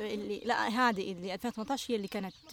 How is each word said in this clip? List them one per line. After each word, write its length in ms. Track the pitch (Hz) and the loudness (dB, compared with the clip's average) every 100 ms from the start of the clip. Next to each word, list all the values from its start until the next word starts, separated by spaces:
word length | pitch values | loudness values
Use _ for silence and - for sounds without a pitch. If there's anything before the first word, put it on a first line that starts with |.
اللي، 400 | 214 208 208 202 | -4 -2 -2 -2
لا، 240 | 226 226 208 | 0 2 4
هذه 440 | 220 247 196 190 | 4 4 4 -2
اللي 220 | 175 185 | -4 -4
ألفين 160 | 190 240 | -2 -4
وثمانتاش 400 | 220 220 269 - | -4 -2 -2 0
هي 60 | 226 | 0
اللي 120 | 196 | 0
كانت 260 | 208 190 - - | -4 -4 -8 -4